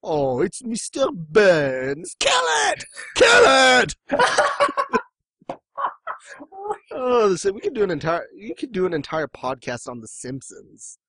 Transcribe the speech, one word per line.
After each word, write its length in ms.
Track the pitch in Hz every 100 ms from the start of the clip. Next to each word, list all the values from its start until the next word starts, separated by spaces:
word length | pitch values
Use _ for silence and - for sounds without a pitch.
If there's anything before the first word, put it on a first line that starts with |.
Oh, 380 | 208 156 135 127
it's 220 | 185 -
Mister 440 | 240 226 - 302 269
Burns! 1040 | 277 156 156 202 165 139 131 131 143 - -
Kill 120 | 554
it! 500 | 523 494 453 427 311 - - -
Kill 280 | - - 480
it! 500 | 466 262 262 254 196 -
<laughs> 1000 | _ - 508 - 571 - 571 - - - - _ _ _ _ - _ - - - - - - - 294 392 403 415 _
Oh, 440 | - 254 240 214
so 160 | 175 196
we 80 | 208
could 140 | 403
do 100 | 254
an 80 | 196
entire, 340 | 156 151 170 113
you 200 | - 214
could 160 | - 277
do 140 | 185
an 80 | 185
entire 340 | 165 - 160 143
podcast 600 | - 127 127 - 120 -
on 120 | 123
The 80 | 110
Simpsons. 920 | - 123 135 - - - - - -